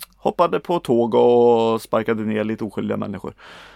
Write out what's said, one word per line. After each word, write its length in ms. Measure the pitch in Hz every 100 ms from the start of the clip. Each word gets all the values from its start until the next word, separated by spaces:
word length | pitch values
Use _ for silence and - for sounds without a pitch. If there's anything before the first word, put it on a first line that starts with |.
| - _
hoppade 420 | - - 170 180
på 200 | - 175
tåg 340 | - 117 117 120
och 680 | 120 120 120 117 113 113
sparkade 420 | - 117 113 110
ner 200 | 110 107
lite 200 | 107 110
oskyldiga 340 | 110 - 104 104
människor. 360 | 104 95 - - - - -